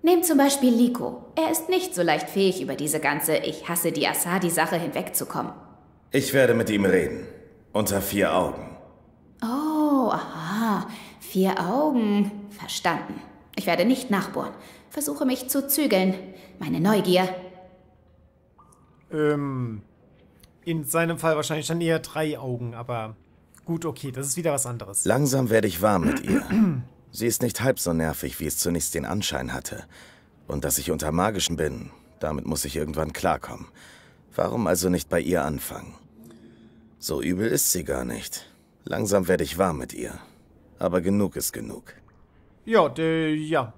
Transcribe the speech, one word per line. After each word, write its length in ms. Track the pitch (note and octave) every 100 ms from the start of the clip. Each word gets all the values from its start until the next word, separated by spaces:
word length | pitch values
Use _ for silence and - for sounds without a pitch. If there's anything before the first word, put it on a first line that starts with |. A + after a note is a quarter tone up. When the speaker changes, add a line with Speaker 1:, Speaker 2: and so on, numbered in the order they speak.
Speaker 1:
Nehmt 220 | D#4+ F4
zum 140 | E4+ C#4+
Beispiel 340 | C#4 - B3+
Liko. 520 | A3+ A#3+ - - - - -
Er 140 | D#4+
ist 180 | E4 -
nicht 260 | F#4 F4+
so 80 | -
leicht 280 | E3+ D3+ D3+
fähig, 320 | G3+ F#3+ F3+
über 120 | -
diese 260 | C3+ D3 D3+
ganze 360 | C#3+ D3+ - D3+
Ich 300 | D#3 D#3 -
hasse 240 | E3+ E3+
die 140 | D#3 F#2
Asadi-Sache 680 | - F3 F#3 F3 D#3+ E3 F3
hinwegzukommen. 760 | E3+ - - - C3+ - A#2+ - - - - _ _
Speaker 2:
Ich 200 | C3+ B2+
werde 220 | C#3 B2
mit 160 | A#2 G#2
ihm 140 | G#2
reden. 420 | G2 F2+ D2+ - - - - - -
Unter 280 | G#2 G#2 G2+
vier 340 | - G2+ F2
Augen. 420 | E2+ D#2+ - - - - - - _ - -
Speaker 1:
Oh, 680 | A3+ B3+ D#4 D#4 D4+ C#4 A3+
aha. 760 | D#3+ - D#3+ D#3+ G#3 A3+ G3+ - - - -
Vier 400 | - F#3 F#3 -
Augen. 680 | E3+ A#3+ D4+ B3+ G#3+ G3+ G3+ - -
Verstanden. 680 | - - - F3+ D#3+ - - - - - -
Ich 100 | F#3+
werde 180 | E3+
nicht 260 | G3 B3+ -
nachbohren. 420 | G3 - - - - - - -
Versuche 360 | - D4 C#4+ C4+
mich 220 | C4 B3+
zu 180 | C#4 C#4
zügeln. 460 | - C#4+ F#3+ F#3+ F#3+ - - - -
Meine 220 | - E3
Neugier. 480 | F3+ G#3+ F3+ F3+ F#3 - - - - - _ _ _ _ _ _ _ _ - _ _ _ _
Speaker 3:
Ähm, 680 | D#3 D3+ D3 C#3+ C3 A#2+ A2 - _ _ _ - _ - _
in 200 | - D#3+
seinem 340 | C3+ E3 E3 E3+
Fall 180 | E3 D3+
wahrscheinlich 300 | D3 D#3+ C#3+
dann 140 | E3
eher 180 | E3 D#3+
drei 380 | D#3+ D#3 D#3 C#3
Augen, 360 | B2+ A#2+ A#2+
aber 400 | A#2 A#2+ A#2+ A2 A2 _ _ _ -
gut, 200 | - E3
okay, 260 | E3 B2+ C#3
das 160 | B2+ C#3
ist 100 | D3+
wieder 160 | E3
was 140 | C#3+ B2
anderes. 380 | A#2+ F#2+ G2
Speaker 2:
Langsam 460 | F2 A#2+ C#3+ C3+ B2
werde 180 | A2 G#2
ich 140 | F2
warm 220 | G#2 G2 -
mit 140 | -
ihr. 180 | - C#4 -
Speaker 3:
<clears throat> 320 | G#3 G3+ C3+ B2 - -
Speaker 2:
Sie 140 | - A#2
ist 160 | G#2
nicht 180 | B2 -
halb 160 | A#2+ -
so 140 | F2
nervig, 480 | E2 D#2+ D2+ - -
wie 60 | D#2
es 120 | -
zunächst 360 | F2 E2+ -
den 100 | E2
Anschein 480 | C#2+ - - C#2 B1+
hatte. 320 | B1+ - - - - - - _ _ -
Und 160 | C#2+
dass 140 | C#2+ C2+
ich 120 | C#2+
unter 220 | D#2 D2+
Magischen 440 | D#2+ G2+ G2+ - E2
bin, 340 | D2+ B1 A#1+ - _ _
damit 260 | D#2 D2 -
muss 180 | D#2
ich 120 | D2 D#2
irgendwann 360 | D2+ D#2 D#2
klarkommen. 540 | D#2 F#2 D2+ - - - - - - - _ _
Warum 320 | - G2 A#2+ F#2+
also 220 | F2+ F2+
nicht 180 | F2+ -
bei 120 | F2+
ihr 240 | C2+ F2
anfangen? 500 | C#2+ C#2+ - - - - - - - - - - - - - _
So 240 | - D2
übel 240 | C#2 F#2 A2+
ist 240 | D3 -
sie 120 | F2+
gar 200 | C#2 C2+
nicht. 460 | B1 A#1 - - - _ _ _
Langsam 440 | - - A2 G2 F2
werde 160 | F2+
ich 120 | D#2 E2
warm 200 | F#2+ D2
mit 160 | A#1+
ihr. 240 | - A#1 - - - _ _ _ -
Aber 220 | - F2+
genug 360 | F2 G2+ G2 -
ist 160 | -
genug. 420 | - A1 - - - - _ _ _ _ _
Speaker 3:
Ja, 240 | - A3+ D3+
de-, 460 | C3 D#3+ D#3+ D#3+
ja. 380 | D#3 D#3 D#3 A#2+